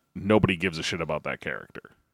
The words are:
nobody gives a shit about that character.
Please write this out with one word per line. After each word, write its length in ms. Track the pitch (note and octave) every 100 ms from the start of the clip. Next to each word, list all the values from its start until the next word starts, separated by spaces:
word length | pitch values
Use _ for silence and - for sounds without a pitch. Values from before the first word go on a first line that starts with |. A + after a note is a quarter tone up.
| _
nobody 420 | F2+ F#2+ G#2+ F#2+ F2+
gives 220 | F#2 D#2+
a 60 |
shit 180 | - F2+
about 220 | D#2+ D2+
that 160 | C#2+ C2
character. 420 | D2+ A1+ - - - _ _